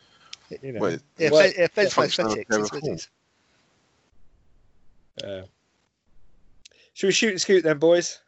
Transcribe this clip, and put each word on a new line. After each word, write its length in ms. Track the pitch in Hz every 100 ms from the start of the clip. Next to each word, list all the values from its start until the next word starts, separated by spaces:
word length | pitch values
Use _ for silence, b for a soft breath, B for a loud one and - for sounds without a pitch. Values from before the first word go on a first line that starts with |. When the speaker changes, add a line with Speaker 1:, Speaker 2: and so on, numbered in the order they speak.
| B B B - - -
Speaker 1:
You 120 | 135
know. 60 | 117
Speaker 2:
Well, 100 | 98
it 80 | 82 - -
Speaker 3:
Yeah, 120 | 160
Speaker 1:
Well, 100 | 202 190
Speaker 3:
fe-, 60 | 190
yeah, 100 | 170
fence 260 | - 196 -
Speaker 2:
functional 340 | 147 - 110
Speaker 3:
aesthetics, 260 | 104 101 107
Speaker 2:
overhaul. 380 | 107 143 147
Speaker 3:
it's 140 | 85 - _ _ _ _ _ _ _ _ _ _ _ - _ _ _ _ _ - - _ -
what 60 |
it 40 | -
is. 100 | 95
Speaker 1:
Uh, 20 | 95 _ _ _ _ _ _ - - - - - - b b
should 140 | - 196
we 60 |
shoot 180 | 180 226
and 100 | 185
scoot 220 | - 190
then, 160 | 160 151
boys? 400 | 160 175 165 -